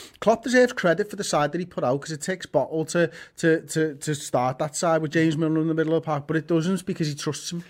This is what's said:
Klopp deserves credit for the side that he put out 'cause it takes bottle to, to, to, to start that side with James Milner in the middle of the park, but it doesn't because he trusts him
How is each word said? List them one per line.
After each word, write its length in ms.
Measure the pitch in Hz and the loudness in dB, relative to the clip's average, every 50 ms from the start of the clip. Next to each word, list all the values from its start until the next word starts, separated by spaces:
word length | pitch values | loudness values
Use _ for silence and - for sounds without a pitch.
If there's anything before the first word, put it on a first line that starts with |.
| - - _ - | -20 -20 _ -2
Klopp 240 | - 202 226 226 | 2 2 2 2
deserves 300 | - 262 240 254 254 247 | 2 2 4 4 4 4
credit 360 | 247 - - 175 165 170 202 208 | 2 0 2 2 2 2 0 -6
for 60 | - | -6
the 60 | 196 | -8
side 300 | 196 - - 156 147 143 | -4 -2 0 0 0 0
that 80 | 143 180 | -2 -4
he 60 | 185 | -6
put 180 | 175 - 185 156 | -6 -4 -2 0
out 160 | 123 135 143 | 0 0 0
'cause 100 | 143 - | -2 -6
it 100 | 160 143 | -10 -8
takes 260 | - - 185 185 - | -4 -6 -6 -6 -6
bottle 380 | - - - 127 123 147 160 160 | -2 0 0 0 0 -2 -4 -2
to, 240 | - - 175 170 - - - - - _ | 0 2 2 2 2 0 -8 -20 -20 _
to, 240 | - - 165 160 165 | 0 4 4 4 4
to, 340 | 160 139 - 160 156 160 139 | 0 -4 -2 -2 -2 -2 -4
to 200 | 139 - 156 151 | -6 -4 -4 -4
start 420 | - - - - 127 123 127 135 - | -4 -4 0 0 2 2 2 0 -2
that 160 | 151 147 - | -4 -4 -4
side 280 | - 185 170 160 160 | -2 0 2 2 2
with 100 | 160 147 | 0 0
James 240 | 156 165 160 165 151 | 2 2 2 2 2
Milner 240 | 147 165 156 160 160 | 0 0 0 2 2
in 80 | 156 165 | 0 0
the 60 | 160 | 0
middle 200 | 160 156 156 160 | 0 2 2 2
of 80 | 160 | 0
the 40 | 156 | 0
park, 200 | 156 151 143 139 | -2 -4 -4 -2
but 100 | - 156 | -2 -4
it 120 | 160 147 - | -2 0 0
doesn't 360 | 175 160 156 180 196 185 - | 0 2 2 2 -2 -2 -2
because 220 | - 180 - 165 | -6 -4 -2 -2
he 80 | 151 143 | -4 -4
trusts 380 | 143 - 156 143 - - - | -4 -4 -6 -6 -6 -8 -8
him 100 | 175 170 170 | -10 -10 -10